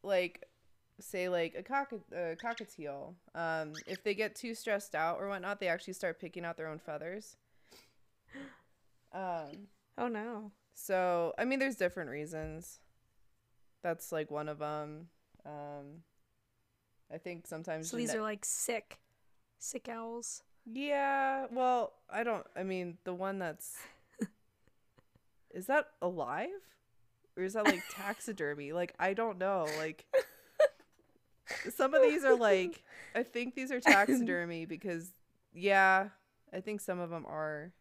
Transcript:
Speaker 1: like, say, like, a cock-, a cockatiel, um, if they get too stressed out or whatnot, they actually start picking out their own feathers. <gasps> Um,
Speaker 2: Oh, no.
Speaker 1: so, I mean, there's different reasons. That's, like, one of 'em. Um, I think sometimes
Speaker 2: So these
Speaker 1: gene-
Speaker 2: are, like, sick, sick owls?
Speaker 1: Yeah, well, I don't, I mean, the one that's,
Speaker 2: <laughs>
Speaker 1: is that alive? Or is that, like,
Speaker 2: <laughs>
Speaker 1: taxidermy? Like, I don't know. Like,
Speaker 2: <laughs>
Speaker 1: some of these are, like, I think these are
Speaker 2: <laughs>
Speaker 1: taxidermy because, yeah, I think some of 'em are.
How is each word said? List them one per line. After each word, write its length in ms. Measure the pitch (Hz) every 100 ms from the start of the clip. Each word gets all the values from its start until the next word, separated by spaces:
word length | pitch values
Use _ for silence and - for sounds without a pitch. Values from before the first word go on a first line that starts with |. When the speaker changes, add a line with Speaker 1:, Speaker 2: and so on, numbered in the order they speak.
Speaker 1:
like, 420 | 196 190 175 - - _ _ _ _ -
say, 300 | - 185 180
like, 240 | 180 165 -
a 40 |
cock-, 300 | 196 277 277 220 -
a 240 | 175 170 165
cockatiel, 760 | 233 233 - - 147 139 139 175 _
um, 380 | 165 165 160 156 151 -
if 180 | 185
they 100 | 214
get 220 | 202 214 -
too 180 | 247
stressed 400 | 226 233 202 -
out 240 | 156 160 170
or 100 | 196
whatnot, 320 | 196 180 202
they 80 | 185
actually 260 | 170 -
start 260 | 185 180 165
picking 240 | 170 175
out 140 | 170 165
their 100 | 160
own 100 | 156
feathers. 580 | - 151 160 196 214 - _ _ _ - - _ _ _ _
<gasps> 40 | 269 277 - _ _ _ _ _
Um, 560 | 185 185 170 147 190 202 _ _ -
Speaker 2:
Oh, 100 | 240
no. 440 | 220 226 220 214 _ _
Speaker 1:
so, 580 | - - 185 180 175 165 -
I 60 | 247
mean, 120 | 269
there's 180 | 269 233
different 340 | 180 180 151
reasons. 680 | 143 151 160 156 156 175 - _ _ _ _ _ _ _ _ _ _
That's, 300 | 175 165 -
like, 180 | 160 151
one 180 | 147 151
of 120 | 151
'em. 480 | 151 151 151 151 170 _ _ - 147
Um, 560 | 147 147 147 143 160 _ _ _ _ _ _ _ _ _ _ _
I 80 | 165
think 280 | 180 170 -
sometimes 420 | 160 170 160 160
Speaker 2:
So 60 | 233
these 140 | 233
Speaker 1:
gene- 80 | 220
Speaker 2:
are, 40 |
like, 220 | 214 208
sick, 540 | - - - 233 - - _ _ _ _ _ _
sick 300 | - 254 -
owls? 540 | 226 226 233 233 - _ - 233
Speaker 1:
Yeah, 760 | 240 285 285 277 277 269 269 262
well, 400 | 240 254 247 220 - -
I 140 | 208
don't, 200 | 233 202 - -
I 80 |
mean, 340 | 190 185 180 170
the 100 | -
one 240 | 180 190 196
that's, 380 | 175 156 - - - - _ -
Speaker 2:
<laughs> 60 | - _ _ _ _ _ _ _ _ _ _ _ _
Speaker 1:
is 160 | 180 185
that 200 | 285 - _
alive? 460 | 180 180 123 151 277 392 - _ _ _ _ _ _ -
Or 80 |
is 80 | 185
that, 100 | 214
like, 180 | 208 185 -
Speaker 2:
<laughs> 40 |
Speaker 1:
taxidermy? 840 | - 202 214 - 196 147 147 143
Like, 200 | 170 175 -
I 160 | 185
don't 240 | 196 226 180
know. 280 | 185 190 151 151
Like, 260 | 156 156 -
Speaker 2:
<laughs> 1600 | 539 - - - - 571 - - _ _ _ _ _ - - -
Speaker 1:
some 200 | - 269
of 80 | 285
these 220 | 262 302
are, 120 | 277 247
like, 460 | 226 190 180 - - - -
I 80 | 220
think 320 | - 240 247
these 160 | 269 262
are 100 | 254
Speaker 2:
<laughs> 0 |
Speaker 1:
taxidermy 840 | 302 277 - 269 233 175 170 165 165
because, 460 | 160 196 170 175 - _ _ _
yeah, 540 | 175 196 196 190 190 190 - _ _ _
I 80 | 175
think 200 | 202 208
some 180 | - 180
of 140 | 170
'em 120 | 170 -
are. 460 | 156 156 151 165 -